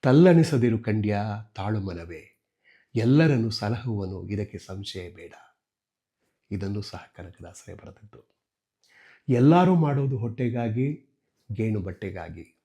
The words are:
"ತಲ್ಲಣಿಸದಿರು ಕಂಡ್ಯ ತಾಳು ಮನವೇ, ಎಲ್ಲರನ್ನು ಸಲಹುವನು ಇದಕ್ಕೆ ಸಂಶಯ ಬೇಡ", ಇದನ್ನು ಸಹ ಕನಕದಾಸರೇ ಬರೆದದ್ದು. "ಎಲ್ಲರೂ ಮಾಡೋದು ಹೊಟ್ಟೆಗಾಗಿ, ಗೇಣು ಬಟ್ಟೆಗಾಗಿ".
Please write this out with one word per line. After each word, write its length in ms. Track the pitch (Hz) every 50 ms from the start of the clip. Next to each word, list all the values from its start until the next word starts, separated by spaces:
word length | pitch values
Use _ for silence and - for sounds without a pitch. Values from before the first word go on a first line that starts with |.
"ತಲ್ಲಣಿಸದಿರು 760 | - 131 131 147 175 185 175 165 160 - 151 123 113 120 113 110
ಕಂಡ್ಯ 400 | 113 - 107 110 104 107 104 101 104 110 104 104 110 _ _
ತಾಳು 240 | - 95 101 110 107
ಮನವೇ, 640 | 98 98 87 87 85 85 82 78 - _ _ _ _ _ _ _ _ _ _ _ _ _ _
ಎಲ್ಲರನ್ನು 540 | 120 110 117 135 147 160 160 143 123 110 113
ಸಲಹುವನು 760 | 110 - 107 104 113 117 - 127 110 101 98 92 98 92 - 95
ಇದಕ್ಕೆ 300 | 101 101 104 - - 95
ಸಂಶಯ 520 | - - 101 95 98 - - 95 90 87
ಬೇಡ", 240 | 90 95 87 85 - - _ _ _ _ _ _ _ _ _ _ _ _ _ _ _ _ _ _ _ _ _ _
ಇದನ್ನು 300 | 104 98 98 98 101 104
ಸಹ 300 | 98 - - - - _ _
ಕನಕದಾಸರೇ 580 | - 90 90 92 _ - 85 87 - - - 90
ಬರೆದದ್ದು. 640 | 98 - - - _ 107 107 _ - _ _ _ _ _ _ _ _ _ _ _ _ _ _ _ _ _ _ _ _ _ -
"ಎಲ್ಲರೂ 460 | 131 120 127 143 165 175 180 180 185
ಮಾಡೋದು 420 | 170 160 147 139 139 139 135 131 117
ಹೊಟ್ಟೆಗಾಗಿ, 1000 | 107 120 110 117 127 120 113 120 117 113 107 120 131 143 151 - _ _ _ _ _ _ _ _ _ _
ಗೇಣು 280 | 110 98 110 113 107 104
ಬಟ್ಟೆಗಾಗಿ". 800 | 90 92 92 - - 98 92 95 82 82 80 85 80 _ _ _ _